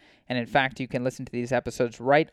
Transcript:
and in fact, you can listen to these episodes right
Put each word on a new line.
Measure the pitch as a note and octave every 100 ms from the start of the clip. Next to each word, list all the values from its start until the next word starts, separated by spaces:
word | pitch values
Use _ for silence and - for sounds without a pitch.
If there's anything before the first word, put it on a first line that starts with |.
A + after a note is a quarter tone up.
| _ _ -
and | B2
in | A2+
fact, | C#3 C3 B2
you | B2
can | B2+
listen | B2+ -
to | B2+
these | A#2+ A#2+
episodes | C#3 B2 - A#2+ G#2+
right | B2 D3 D#3